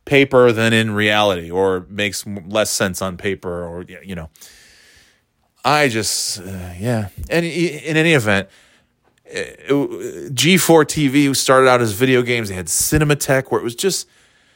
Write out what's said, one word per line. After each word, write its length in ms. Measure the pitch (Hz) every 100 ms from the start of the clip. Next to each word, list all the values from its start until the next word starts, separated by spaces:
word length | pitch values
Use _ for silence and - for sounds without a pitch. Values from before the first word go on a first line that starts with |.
| -
paper 480 | 139 135 127 123
than 180 | 110 113
in 200 | 113 113
reality, 600 | 104 104 107 104 87 82
or 340 | 90 98 92 90
makes 360 | 101 104 - 110
m-, 220 | 101 85
less 220 | 107 104
sense 320 | - 98 90
on 160 | 95 87
paper, 480 | 104 95 92 87 85
or, 140 | 85
y-, 200 | 90 90 90
you 100 | 87
know. 140 | 80 _ - - - _ _ _ _ _ _ _ _ _ 123
I 240 | 151 139
just, 500 | 110 101 - - 104
uh, 320 | 92 95 90 87
yeah. 300 | 117 113 95 - -
And 160 | 123 170
i-, 40 |
in 480 | 160 170 147 147 156
any 160 | 165
event, 340 | 147 107 98 95 _ _ _ _ _ _ _ _
uh, 1000 | 92 65 - 80 143 - 87 113 85 80
G 220 | 123 151 180
four 300 | - 165 147
T 240 | 156 139
V 240 | 139 143
started 340 | 131 - 131 131
out 140 | 123
as 100 | 113
video 300 | 98 131 123
games. 260 | 120 120 104
They 80 | 92
had 120 | 85
Cinematech, 840 | - - 151 147 143 - 131 -
where 80 | 113
it 40 | 110
was 100 | 120
just, 320 | 190 - - _ _ _ _